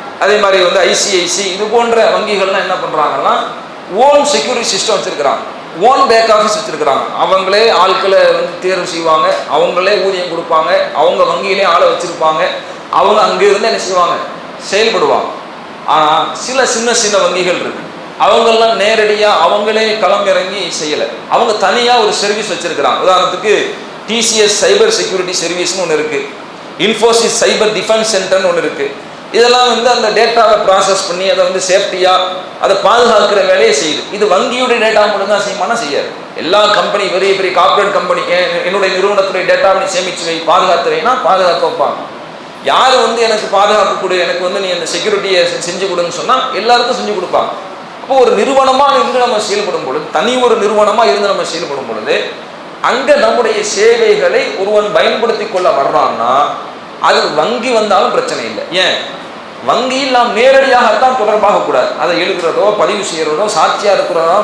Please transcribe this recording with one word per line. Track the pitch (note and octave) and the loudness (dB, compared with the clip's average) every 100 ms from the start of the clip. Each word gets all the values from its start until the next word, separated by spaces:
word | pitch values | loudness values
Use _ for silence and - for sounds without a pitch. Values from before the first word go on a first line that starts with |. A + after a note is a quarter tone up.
| - - | -12 -2
அதே | G3 G#3 | 2 2
மாதிரி | G3 F#3+ | 2 2
வந்து | F3 F#3+ | 2 2
ஐ | F#3 G3+ | 2 0
சி | G#3 F#3 | 0 0
ஐ | F3 | -2
சி, | G3+ G3 | -4 -4
இது | F#3+ | -4
போன்ற | G#3 A#3 A#3 A3+ G3+ | 0 0 2 2 2
வங்கிகள்லாம் | F#3 G#3 G3 F#3+ G3 | 2 0 -2 0 0
என்ன | F#3 | -2
பண்றாங்கன்னா, | F3+ D#3+ D3+ D3 C#3 F3+ C4 - - - - - F#3+ | -4 -4 -2 -2 0 0 0 -2 -10 -14 -16 -6 2
ஓன் | C4+ C#4+ | 4 4
செக்யூரிட்டி | C#4+ G#3+ G#3+ A#3+ - | 4 0 0 -2 -2
சிஸ்டம் | A#3 A3+ | -4 -2
வச்சிருக்கிறாங்க, | F#3+ F3+ D#3+ A#3 - - - - E3 | -2 -2 -2 -2 -2 -6 -14 -12 0
ஓன் | A3 C#4 G#3+ | 2 4 4
பேக் | A3+ A3+ | 4 4
ஆபீஸ் | G#3+ G#3+ - | 4 2 -2
வச்சிருக்கிறாங்க. | - D3+ C#3+ C3 - - | -4 -4 0 0 -2 -2
அவங்களே | F3 F#3+ F#3 G#3 A3+ | 0 2 2 2 4
ஆட்களை | E3+ F#3+ F#3+ F#3+ F#3+ | 4 2 2 2 4
வந்து | F3 E3+ F3 - | 4 2 -2 -4
தேர்வு | F#3 F#3 E3+ | -4 -2 -4
செய்வாங்க, | E3 E3 D#3 F3+ - - D3 | -4 2 2 2 0 0 0
அவங்களே | F3+ F3+ F#3 G3+ G3 | 0 0 0 2 0
ஊதியம் | F#3 F3 | -2 -4
கொடுப்பாங்க, | E3+ E3 D#3+ D#3+ F#3+ - - | -6 0 0 2 0 0 0
அவங்க | E3 F#3+ | 2 2
வங்கியிலே | F3 F3 G3 F#3+ F#3+ | 2 0 -2 0 2
ஆளை | F3 F3 | 2 2
வச்சிருப்பாங்க, | E3 E3+ E3 D#3 D#3+ F3+ - - - - | 0 -4 -2 0 0 -2 -4 -10 -14 -4
அவங்க | D#3+ G3 G#3+ | 0 2 2
அங்க | F#3+ F#3 G3+ | 2 2 2
இருந்து | G3 A3+ | 2 0
என்ன | G3 | -2
செய்வாங்க, | F3+ F#3 E3+ - - - - - - | -2 0 0 -2 -6 -12 -14 -14 -4
செயல்படுவாங்க. | F#3+ A#3 C4+ A3+ A2+ - - - - - - - | 0 0 2 2 0 -2 -8 -14 -16 -16 -10 0
ஆனா, | D#3 D3+ D#3+ - | 2 2 2 -2
சில | - A#3 C4 - | -6 -4 0 0
சின்ன | A3+ A#3 | 0 0
சின்ன | A3 G#3 G3 | 0 2 2
வங்கிகள் | F3+ F3+ F3+ D3+ | 2 0 -2 -2
இருக்கு, | B2 - - - - - | -4 -8 -12 -14 -10 0
அவங்கெல்லாம் | F3 A3+ A3+ A3+ A3+ G#3 | 2 4 4 4 2 2
நேரடியா | G#3 A3 G#3 G#3 G#3 F3 E3+ | 0 2 2 2 2 4 2
அவங்களே | G#3 G#3+ G#3+ A3 G#3+ | 2 0 0 0 0
களம் | F#3 G3+ G3 | 0 2 2
இறங்கி | F#3 F#3 G3+ E3 - | 0 0 -6 -6 -6
செய்யல, | D3+ C3 A2+ - - | -4 -4 -4 -6 -2
அவங்க | E3 A3+ | 0 0
தனியா | G#3+ F#3+ A#3 A#3+ A#3+ | 0 0 0 2 2
ஒரு | G#3+ | 2
சர்வீஸ் | G#3 G3+ G#3+ G3 | 0 -2 -2 -4
வச்சிருக்கிறாங்க. | E3 E3+ C#3+ C3 A#2 E3 | -6 -6 -2 -2 0 2
உதாரணத்துக்கு, | F#3 F#3 F3+ G#3+ F3+ - - - - - | 2 0 -2 0 0 0 -8 -12 -14 -6
டி | A#3 | -2
சி | A3+ A3 | -2 2
எஸ் | G#3 - F#3 | 2 2 2
சைபர் | G3+ A3 | 4 4
செக்யூரிட்டி | - F3+ F#3 F3 F3 E3 | 2 -2 -4 -4 -4 -4
சர்வீஸ்னு | F3 D#3+ F#3+ | -4 -4 -4
ஒண்ணு | E3+ | -2
இருக்கு, | D3+ D3+ C#3 C3+ - - - - - | -2 -2 -4 -6 -12 -16 -16 -14 -4
இன்ஃபோசிஸ் | G3 G#3+ A3+ A#3 A3+ - | -2 2 2 2 0 0
சைபர் | F#3+ G#3 G#3+ | 0 2 0
டிஃபென்ஸ் | F3+ - A3 G#3+ F#3+ | 0 0 0 0 -2
சென்டர்னு | F#3 F#3+ F#3 | 0 0 2
ஒண்ணு | E3+ | 0
இருக்கு. | D3+ - C#3 - - - - | -2 -4 -6 -6 -14 -16 -4
இதெல்லாம் | A3 B3 B3 A#3+ | 2 4 4 2
வந்து | A3+ B3 | 2 0
அந்த | A#3+ A3 | 0 0
டேட்டாவை | G#3 A3+ A#3 A3 G#3 F#3+ | 2 2 2 2 2 2
ப்ராசஸ் | F#3+ F#3+ F#3 - | 2 2 -2 -2
பண்ணி | F3 F#3+ | -4 0
அதை | F#3 | 2
வந்து | F3+ F#3 F3+ | 0 0 0
சேஃப்டியா | F#3 - F#3 F#3 F3+ F#3 - - - | 0 0 0 2 2 0 -6 -10 -2
அதை | F#3 F#3 | 0 2
பாதுகாக்கிற | F#3+ A#3 A#3+ G#3+ D#3 G3+ F#3 | 4 4 4 4 4 2 2
வேலையை | F#3+ A3+ - | 4 2 2
செய்யுது. | D#3+ C#3+ - | -2 -4 -6
இது | G3 G#3 | -2 2
வங்கியுடைய | F#3 B3+ B3 B3 A#3 | 2 0 -2 0 2
டேட்டா | A3 G#3+ | 2 2
மட்டும்தான் | G#3 G3 G3 G3+ | 2 0 0 -2
செய்யுமானா | F#3+ F#3 F#3+ | -2 -4 -4
செய்யாது. | A3+ D3 B2+ - - - - | -2 -2 -4 -6 -8 -14 -8
எல்லா | D3 G3+ G#3+ | 0 2 2
கம்பெனி, | G#3 G3+ G3+ F#3+ | 2 0 -2 -2
பெரிய | F3+ G3 F#3+ | 0 0 0
பெரிய | F#3 | 0
கார்ப்பரேட் | F3 F#3+ G3 G3 | 2 2 2 2
கம்பெனி, | F#3+ F3+ F3 | 0 -2 -2
"எ-, | E3+ F3 F3 E3+ F3 | 0 0 0 -2 -2
என்னுடைய | G3 F#3+ F#3 | 0 0 0
நிறுவனத்துடைய | G3+ G3+ F#3+ F#3 F3 | 0 0 0 0 0
டேட்டாவை | F3+ F#3+ F#3 | 2 2 2
நீ | - F3 | 0 -4
சேமிச்சு | F#3 E3 E3 | -4 -6 -6
வை, | E3 | -4
பாதுகாத்து | D#3 D#3+ F3+ E3+ E3 | 0 2 2 0 0
வைனா" | D#3+ G#3+ B3+ | 0 0 0
பாதுகாத்து | D#3+ F#3+ F3+ E3 D#3+ | 2 2 2 2 0
வைப்பாங்க. | - C3 A2 - - - - - - | 0 -2 -4 -10 -14 -16 -16 -16 -8
யாரு | - E3 B3+ B3+ | -2 2 4 4
வந்து | A3+ A#3 | 2 2
"எனக்கு | A3+ G#3 - | 0 0 0
பாதுகாப்பு | G3 G#3 G#3+ F#3+ - | 2 4 2 2 0
கொடு, | F#3 F3+ | -2 0
எனக்கு | F3 F3 | 0 -2
வந்து | F#3 G3 | -2 -4
நீ | F#3 | -4
அந்த | F3 D#3+ | -4 -4
செக்யூரிட்டியை | E3+ G#3+ G3 G3 F3+ | -4 -2 0 0 2
செ-, | E3+ E3+ E3+ | 0 -2 -6
செஞ்சு | F#3 F#3+ | -4 -4
கொடுன்னு" | F3 E3+ | -2 -4
சொன்னா | D#3 C#3+ C4 - | -4 -2 0 -2
எல்லாருக்கும் | F3+ A3+ A#3+ B3 G3+ | -2 2 2 2 -2
செஞ்சு | G#3 | -4
கொடுப்பாங்க. | F#3 F3 C#3 A2 - - - - - | -4 -2 -2 -2 -6 -12 -14 -16 -12
அப்போ | - C4+ | 0 2
ஒரு | A#3+ | 4
நிறுவனமா | G3 B3+ C4+ C4 C4 C#4+ C4 | 4 2 4 4 4 4 2
இருந்து | A#3+ B3+ | 2 0
நம்ம | A#3+ G#3+ | 0 0
செயல்படும் | G3 G#3 F#3+ E3 C3 | -2 -2 -2 -4 -4
பொழுது, | D3 - | -6 -4
தனி | D3+ A3 B3+ | -2 0 2
ஒரு | A#3+ A3 | 2 2
நிறுவனமா | G#3 G#3+ G#3 A3 | 0 2 2 2
இருந்து | A3 G3+ G3+ | 2 2 0
நம்ம | F#3 | -2
செயல்படும் | E3 E3 D#3+ C3 A#2 | -4 -6 -6 -8 -8
பொழுது, | A2 B2 G3 - - - - - - | -6 -2 -2 -4 -10 -16 -16 -16 -6
அங்க | D#3+ A#3+ C#4+ C#4+ | -2 -2 2 2
நம்முடைய | A3 A#3 A3 G#3 | 2 2 0 0
சேவைகளை | - G3 A3+ A#3 A3 G3+ F3+ A3+ C4 - | -2 2 2 4 4 2 2 0 -2 -4
ஒருவன் | G3 G#3+ G#3 | 0 0 2
பயன்படுத்தி | D#3+ G#3+ A#3+ A3+ G#3 G#3 | 0 0 0 -2 -2 -2
கொள்ள | F#3 F3 | 0 0
வர்றான்னா, | C#3 C#3+ D#3 C3 A2+ A#2 C3+ D3 - - - - - | 2 0 0 0 0 0 0 0 -4 -12 -14 -16 -2
அது | E3 A#3 F3 D3+ | 0 2 0 0
வங்கி | F3+ B3 B3+ | -2 -2 0
வந்தாலும் | A3+ G#3 F#3+ A#3+ | 0 2 2 2
பிரச்சனை | E3+ - C#3+ A2+ | 0 -2 -4 -6
இல்லை. | G#2+ - | -8 -4
ஏன்? | F3 E3+ A2+ - - - - - - A#2 | -2 0 -2 -6 -12 -14 -16 -16 -10 -2
வங்கியில் | F3+ B3+ C4 C#4 | -2 0 -2 0
நாம் | B3 A#3 G3+ | 0 0 2
நேரடியாகத்தான் | C4 C4+ C4 B3 A3+ - B3+ B3+ | 4 6 4 4 4 2 2 2
தொடர்பாக | G#3 G#3+ G3+ F3+ | 0 2 2 2
கூடாது, | D3 C3 - - | 0 0 0 -2
அதை | D#3+ E3+ | -2 0
எழுதுறதோ | F3+ F3 E3 - G3+ - | -2 -2 -2 0 0 2
பதிவு | E3 G3+ | 0 -2
செய்யறதோ | E3 E3 D3+ D#3 G#3 | -4 -4 -2 -2 -2
சாட்சியா | D#3 F#3+ G3+ G3+ | 0 0 0 0
இருக்கிறதோ | F#3 - E3 E3 G3+ | 0 0 0 0 0